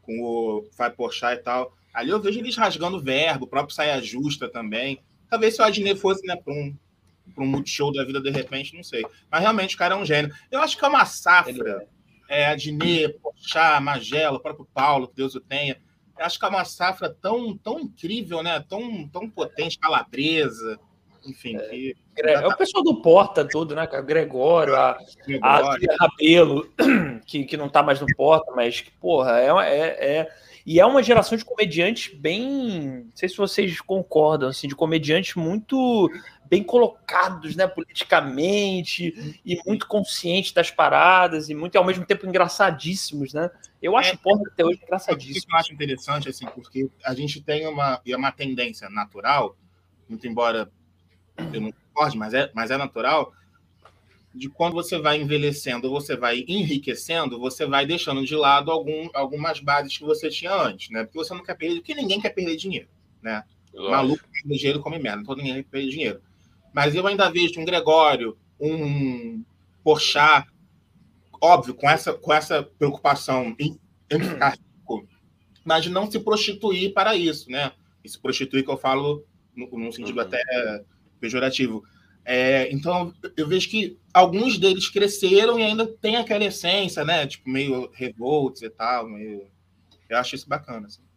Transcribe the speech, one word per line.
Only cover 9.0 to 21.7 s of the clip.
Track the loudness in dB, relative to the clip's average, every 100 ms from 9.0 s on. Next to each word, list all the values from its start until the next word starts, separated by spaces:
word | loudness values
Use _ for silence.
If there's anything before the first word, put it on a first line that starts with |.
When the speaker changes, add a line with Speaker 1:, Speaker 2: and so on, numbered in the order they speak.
| -8 _ _
Speaker 1:
Mas | 0
realmente | 2 2 -2
o | -2
cara | 0
é | 0
um | 0
gênio. | 0 0 -8 _
Eu | -2
acho | -2 2
que |
é | 4
uma | 4
safra, | 4 0 4 6 4
Speaker 2:
Ele | -6 -6 -6 -10 _ _ _ _
é. | 0
Speaker 1:
é, | 2
Adnet, | 0 -4 -2 0 2 0 -2
Porchat, | -12 -12 -4 4 4 4
Magela, | 2 -2 -2 0 0 -2
o |
próprio | -8 -12 -10
Paulo, | 0 2 2 -2
que | -6
Deus | -6
o | -6
tenha. | _ -6 -4 -6 _ _ _ -8
Eu | -6
acho | -4
que |
é | -2
uma | -2
safra | -4 -2 -2 -2 -8 -6
tão, | -2 -2 -4 -8
tão | -8 -8
incrível, | -10 -10 -8 -8 -6 -6
né? | -4 -6 -6
Tão, | -10 -8 -10 -10
tão | -12 -12
potente, | -8 -8 -6 -8 -2
Calabresa, | 0 0 -2 -4 0 0 -2 -4 -10 -10 _ _ _ _ -20
enfim, | -16 -12 -10
Speaker 2:
É. |
Speaker 1:
que | -10